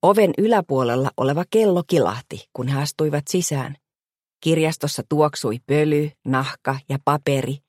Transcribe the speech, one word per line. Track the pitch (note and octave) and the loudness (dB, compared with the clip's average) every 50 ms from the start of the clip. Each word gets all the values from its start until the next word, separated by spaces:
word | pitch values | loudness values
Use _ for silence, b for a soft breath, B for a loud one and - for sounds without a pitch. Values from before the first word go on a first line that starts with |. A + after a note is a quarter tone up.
Oven | - F#3 G3+ G#3+ G#3+ F3+ - | 4 4 4 4 4 2 2
yläpuolella | - G3 A3 A#3 G3+ E3+ - C#3 C3 B2+ A#2+ A#2 B2+ C3+ C#3 - | 0 2 2 2 2 2 0 -2 0 0 0 0 0 -2 -2 -2
oleva | - B2+ C3+ C#3+ D#3 F3+ _ | -2 -2 0 0 -2 -4 _
kello | - A3 A3 G#3 F3+ F3 E3+ | 0 2 4 4 2 2 0
kilahti, | - F3+ D#3 A#2 F2 G#2 B2 - _ - G#2 - _ _ | 0 2 2 2 2 -2 -6 -10 _ -16 -16 -16 _ _
kun | - B2 | -6 -4
he | C3 C#3 C#3 | -4 -2 -2
astuivat | C#3+ D3 - - D#3 D3+ D3 D3 C#3+ | -4 -6 -4 -2 -2 -2 -2 -4 -4
sisään. | - - F#3 F3 - D#3 C#3 B2+ B2+ C#3+ _ _ _ _ _ _ _ _ _ _ _ _ _ - | -2 -2 -2 -2 -2 -4 -4 -6 -8 -12 _ _ _ _ _ _ _ _ _ _ _ _ _ 0
Kirjastossa | D#3+ E3 D#3+ D#3 D#3+ D#3+ - - D3 - - B2+ _ | 0 2 2 2 0 -2 -2 -6 -6 -6 -6 -4 _
tuoksui | D3+ D3+ D3+ D3 C#3+ - - C3+ C#3 B2+ _ | 2 2 2 2 0 -4 -4 -4 -4 -4 _
pöly, | - C#3 D3+ D3+ D#3 D3+ D3 D3+ D3 - _ _ | -2 0 2 2 2 2 0 0 -2 -8 _ _
nahka | A#2+ C3+ C3 C3+ C3+ - - _ - C3+ C3+ _ _ | -2 -2 -2 -2 -4 -8 -8 _ -4 -4 -4 _ _
ja | C#3 C#3 _ | -6 -2 _
paperi. | - D3 D3 _ - C#3 C3+ B2+ A#2+ C#3 C#3+ _ | 0 0 0 _ 0 0 0 -2 -4 -6 -8 _